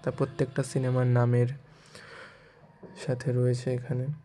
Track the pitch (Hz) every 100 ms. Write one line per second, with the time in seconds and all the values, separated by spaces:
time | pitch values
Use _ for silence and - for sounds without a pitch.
0 | - 123 131 - 131 - 131 147 127 127
1 | 123 123 120 120 123 139 - - - -
2 | - - - - - - - - - -
3 | - 127 - 123 123 123 131 127 123 127
4 | 131 151